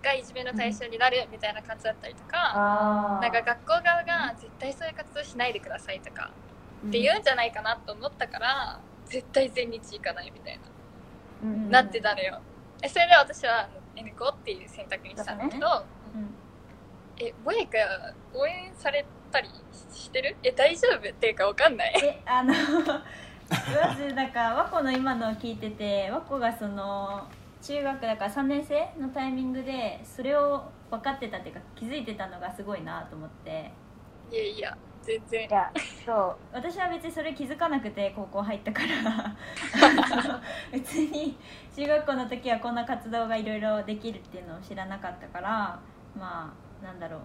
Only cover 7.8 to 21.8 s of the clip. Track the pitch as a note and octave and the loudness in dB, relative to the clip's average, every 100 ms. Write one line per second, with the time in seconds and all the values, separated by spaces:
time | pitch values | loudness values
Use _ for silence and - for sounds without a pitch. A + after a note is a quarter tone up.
7.8 | - G#3 C4 - A#3+ - A#3 C4+ A#3 - | -4 -8 -8 -4 -6 -2 0 0 -2 -8
8.8 | - - - B3+ - - C4 B3+ A#3+ A3+ | -16 -20 -8 -8 0 2 4 2 -2 -4
9.8 | - G#3 - - - - - - - - | -12 -8 -6 -6 -10 -14 -14 -14 -16 -20
10.8 | - - - - - - A3 G#3+ G#3+ A#3+ | -20 -20 -20 -20 -20 -8 -4 -2 6 8
11.8 | C4 A#3 G#3+ G3+ F#3+ F#3+ - - - - | 8 2 0 0 -2 -4 -14 -20 -20 -8
12.8 | C#4 - F4 F4 C#4 D4+ B3+ A#3 G3 F#3+ | -2 4 10 10 10 2 0 2 0 -8
13.8 | - A3 A3 - B3 C#4+ - F#3+ F#3 - | -18 -14 -14 -4 -2 -2 -6 -8 -8 -14
14.8 | G3 F#3+ F#3+ G#3 G3+ G#3 B3+ A#3+ D4 C#4 | -8 -8 -8 -10 -8 -4 -4 0 2 2
15.8 | G3 - - A3 G#3 - - - - - | 0 -16 -14 -10 -10 -10 -18 -20 -20 -20
16.8 | - - - - A#3 - A3+ A4 - A3 | -20 -20 -20 -8 -8 -6 -2 0 2 2
17.8 | G#3 F#3+ - - - B3+ C#4+ F4+ F#4 F#4+ | 2 0 -8 -14 -12 -2 -2 -2 -10 -4
18.8 | D4+ C#4+ C#4+ - - C#4 - - - - | 0 0 -2 -10 -2 -2 -2 -10 -18 -20
19.8 | - - - - C4 - B3+ - C#4+ E4+ | -18 -16 -4 -2 -2 2 0 6 6 8
20.8 | B3 C#4 G#3 - A3+ G#3+ G3 G3+ D4+ A#3+ | 4 4 0 2 2 4 2 6 6 6